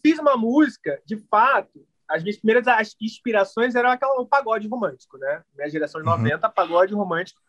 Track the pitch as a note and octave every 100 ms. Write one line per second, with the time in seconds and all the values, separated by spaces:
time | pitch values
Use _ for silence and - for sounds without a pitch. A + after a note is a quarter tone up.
0 | D4+ D#4+ D4 C4 A3+ C4+ D4 - D#3+ C#3
1 | - G#3+ - G#3+ A#3+ B3+ - - _ _
2 | - D#3+ E3+ G#3 G#3+ A#3 A#3 A3+ A3 -
3 | A3 - A#3+ G#3+ G3 - B3 B3 B3 B3
4 | C4+ C4 B3 C#4 A#3+ A3 G#3+ A#3+ G3 C3
5 | _ C3+ C3+ D#3 _ C#3 C#3+ D3+ D3 D#3+
6 | D#3 E3 A2 D#3+ A3 - F3 E3+ F#3+ G#3
7 | F#3+ E3 F3+ -